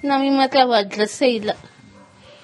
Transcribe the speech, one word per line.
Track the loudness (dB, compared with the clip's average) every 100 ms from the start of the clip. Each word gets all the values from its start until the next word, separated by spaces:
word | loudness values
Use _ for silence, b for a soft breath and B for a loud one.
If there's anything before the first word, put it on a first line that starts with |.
ನಮಗೆ | -4 0 0
ಮಾತ್ರ | 2 2 2
ಅವ | 2 2
ಅಡ್ರೆಸ್ಸೇ | 0 -4 -4 0 0
ಇಲ್ಲ. | 0 -4 -8 -10 -20 -20 -20 -20 -20 b b